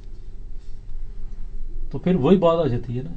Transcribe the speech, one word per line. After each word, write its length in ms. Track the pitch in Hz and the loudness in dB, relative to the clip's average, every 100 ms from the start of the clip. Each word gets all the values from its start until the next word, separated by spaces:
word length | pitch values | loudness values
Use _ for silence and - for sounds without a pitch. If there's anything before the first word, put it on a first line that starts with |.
| - - - - - - - - - - - - - - - - - - - | -10 -10 -8 -8 -6 -6 -4 -6 -4 -2 -2 -2 -4 -2 -2 -2 0 0 0
तो 80 | 135 | 0
फिर 160 | 180 156 | 2 4
वही 200 | 131 190 | 6 6
बात 200 | 170 165 | 6 4
आ 80 | 156 | 2
जाती 280 | 120 - 120 | 0 -2 -6
है 80 | |
ना 120 | 151 | -6